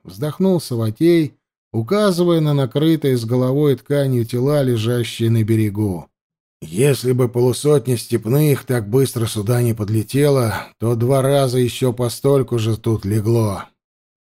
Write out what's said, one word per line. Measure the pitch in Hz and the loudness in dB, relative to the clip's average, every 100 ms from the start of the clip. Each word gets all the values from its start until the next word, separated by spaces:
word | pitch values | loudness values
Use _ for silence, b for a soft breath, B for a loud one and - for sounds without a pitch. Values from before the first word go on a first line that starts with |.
вздохнул | - 95 147 - 190 175 | -20 -8 -8 -2 0 0
Саватей, | - 117 110 107 165 170 151 _ _ _ _ | -2 -4 -4 0 2 2 0 _ _ _ _
указывая | - 113 208 208 175 175 165 | -6 -2 0 2 2 2 2
на | 151 | 2
накрытые | 143 131 143 160 160 143 127 | 0 0 0 2 2 2 0
с | 113 | 0
головой | 123 127 139 147 127 | 0 0 2 2 0
тканью | - 143 135 123 113 | -2 -2 0 0 -2
тела, | 123 131 147 | -2 0 0
лежащие | 127 120 110 123 113 - 113 | 0 0 0 -2 -4 -2 0
на | 113 | 2
берегу. | 107 110 107 101 107 87 71 _ _ _ _ _ | 2 2 0 0 -2 -4 -10 _ _ _ _ _
«Если | - 175 151 131 120 | -10 0 0 2 0
бы | 127 123 | 0 0
полусотня | 120 123 117 147 147 - 117 | 0 0 0 2 0 2 -4
степных | - 117 110 139 151 131 | -2 -4 0 2 2 0
так | - 123 101 | 0 -4 0
быстро | 127 131 120 110 | 0 0 -2 -4
сюда | 107 104 123 | -4 -2 0
не | 120 | 0
подлетела, | 110 101 110 101 135 147 139 117 95 - - | -2 -2 -2 -2 0 2 2 0 -4 -10 -6
то | 110 117 | -4 0
два | 120 139 | 2 2
раза | 135 139 135 127 | 2 2 2 0
ещё | 123 - 127 | 0 0 -2
постольку | 120 120 - 139 139 127 120 | -2 -4 -2 0 2 2 -2
же | 110 107 | -2 -2
тут | 117 107 | -2 -2
легло. | 95 110 104 117 107 92 - _ _ _ _ _ | 0 -2 2 0 0 -4 -12 _ _ _ _ _